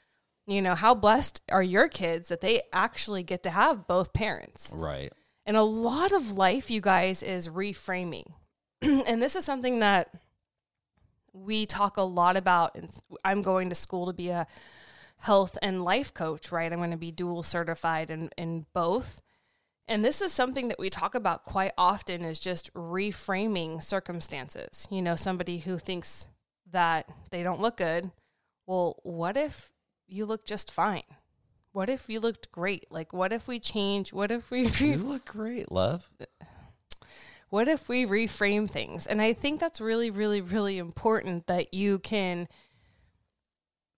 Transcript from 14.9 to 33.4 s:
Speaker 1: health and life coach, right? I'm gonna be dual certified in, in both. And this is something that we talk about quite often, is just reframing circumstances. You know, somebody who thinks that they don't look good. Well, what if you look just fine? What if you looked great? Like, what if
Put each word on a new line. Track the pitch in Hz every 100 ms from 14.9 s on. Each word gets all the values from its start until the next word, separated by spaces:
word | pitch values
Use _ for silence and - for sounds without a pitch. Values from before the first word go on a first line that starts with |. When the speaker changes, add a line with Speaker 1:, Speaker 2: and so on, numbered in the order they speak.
| - - _
Speaker 1:
health | - 196 185 -
and | 202 185
life | 175 220 277
coach, | - 160 156 -
right? | 170 165
I'm | 170
gonna | 175 165
be | 170
dual | 160 180 170
certified | 165 175 170 165 165 160 160
in, | 160 165 -
in | 165 165 151
both. | 180 170 220 254 - _ _ _ _ _ _ -
And | 214
this | 226 294
is | 381
something | - 254 262 240
that | -
we | 190
talk | - 196
about | 247 196 165
quite | - 196 196 -
often, | 180 202 - 175
is | 165 160
just | 185 175 -
reframing | - 170 180 208 190 - 190 220 190 160 160
circumstances. | - 196 - 175 - 143 131 - - - -
You | 190
know, | 175
somebody | 170 190 180 175 175
who | 170 180
thinks | - 180 - - - _ _ _ _
that | 180 170 160 - - -
they | 175
don't | 175 165
look | 220 233
good. | 170 170 180 - _ _ _ _ -
Well, | 185 170 -
what | - 170 170 240
if | 302 - - _ _ _ _
you | 190 214
look | 220
just | - 208 -
fine? | - 196 175 - - _ _ _ _ _
What | 196 196
if | 262 -
you | 220
looked | 233 208 -
great? | - 185 196 -
Like, | 160 165
what | 180 185
if | 226